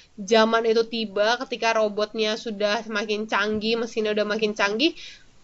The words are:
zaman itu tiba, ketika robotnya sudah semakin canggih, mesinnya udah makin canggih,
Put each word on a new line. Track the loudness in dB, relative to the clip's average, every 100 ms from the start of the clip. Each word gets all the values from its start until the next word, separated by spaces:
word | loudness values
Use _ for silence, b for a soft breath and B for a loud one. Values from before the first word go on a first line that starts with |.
| B -14
zaman | 2 4 6 4 4
itu | 2
tiba, | 0 -4 -4 0 2 0
ketika | -2 -2 0
robotnya | 2 0 0 -2 0 -2 -2
sudah | -6 -2 -2 -2
semakin | -2 -4 -2 -4
canggih, | -2 -2 0 0 0 -2
mesinnya | -2 -2 -2
udah | 0 0
makin | 0 -2
canggih, | 0 -2 2 0 B B B B -8